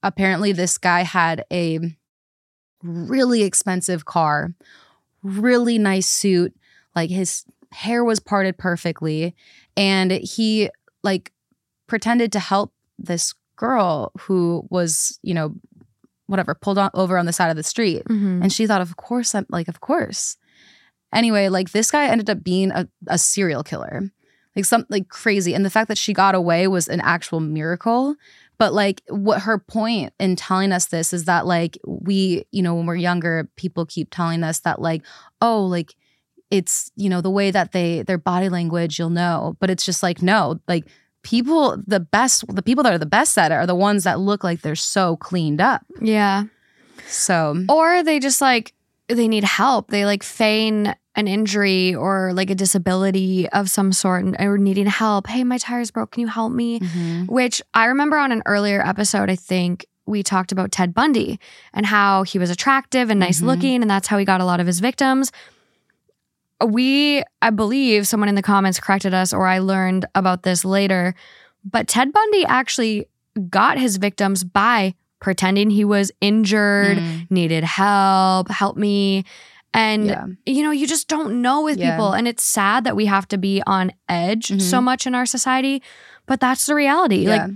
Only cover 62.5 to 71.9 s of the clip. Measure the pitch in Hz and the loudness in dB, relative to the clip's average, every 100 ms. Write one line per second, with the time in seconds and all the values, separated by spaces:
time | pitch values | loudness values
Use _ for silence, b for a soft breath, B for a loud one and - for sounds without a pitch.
62.5 | 175 - 269 262 262 240 208 180 156 175 | 0 0 0 0 0 2 2 2 2 2
63.5 | 262 269 254 220 196 - 208 196 185 180 | 2 2 2 2 0 0 0 2 2 2
64.5 | 175 175 175 226 254 269 262 269 B B | 0 0 0 -2 2 2 2 0 B B
65.5 | B B B B _ _ _ _ _ _ | B B B B _ _ _ _ _ _
66.5 | _ 233 214 254 277 294 285 - _ 214 | _ 0 2 2 2 2 0 -2 _ 0
67.5 | 214 214 262 262 214 202 220 208 202 196 | 2 0 0 2 2 2 0 2 0 2
68.5 | 202 190 180 - 196 190 185 185 190 185 | 2 2 0 0 0 2 0 0 0 2
69.5 | 185 190 190 185 185 185 190 190 180 185 | 2 2 0 2 0 0 0 0 0 0
70.5 | 175 190 196 196 190 180 180 B B B | -2 0 0 2 0 0 -4 B B B
71.5 | B 196 226 - | B -6 -4 0